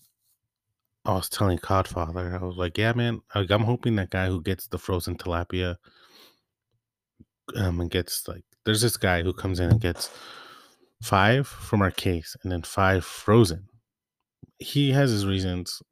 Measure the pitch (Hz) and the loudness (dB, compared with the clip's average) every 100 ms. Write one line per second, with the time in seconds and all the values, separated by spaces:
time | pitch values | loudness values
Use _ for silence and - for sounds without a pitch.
0 | _ _ _ _ _ _ _ _ _ _ | _ _ _ _ _ _ _ _ _ _
1 | - 95 - - 101 87 - 98 90 87 | -2 -2 -2 0 0 0 0 0 0 -4
2 | 80 90 90 90 92 87 90 92 113 117 | -6 -6 -6 -6 -8 -4 -4 0 0 0
3 | 120 113 - 104 92 104 110 123 120 107 | -2 -4 -6 -4 2 2 2 0 0 0
4 | 92 95 92 92 82 92 - 87 - 90 | 0 -2 -2 -2 -2 -6 -6 -8 -4 -4
5 | 87 87 92 85 87 90 90 87 _ _ | -4 -6 -4 -4 -4 -4 -4 -6 _ _
6 | _ - - _ _ _ _ _ _ _ | _ -20 -20 _ _ _ _ _ _ _
7 | _ _ _ _ - - 92 87 85 90 | _ _ _ _ -10 -2 -2 -2 -2 -2
8 | 85 - - 92 - _ 110 110 113 - | -4 -6 -10 -14 -18 _ -2 0 0 0
9 | 95 87 90 - 95 90 85 110 90 85 | 2 2 0 -2 -2 0 4 4 2 -4
10 | - - - - - - - _ _ - | -8 -12 -20 -20 -20 -20 -20 _ _ -16
11 | - 98 101 131 139 - - 104 92 - | 0 4 6 4 0 -6 -2 2 2 0
12 | 98 85 - - 95 87 - - 95 95 | -2 -2 -4 -10 -6 -6 -4 0 2 2
13 | - - - 113 101 82 95 _ _ _ | 0 -4 4 6 6 2 -12 _ _ _
14 | _ _ _ _ - - - 143 143 135 | _ _ _ _ -20 -16 -4 0 2 4
15 | 139 107 98 95 95 90 87 - - | 4 2 0 0 0 -2 -6 -12 -16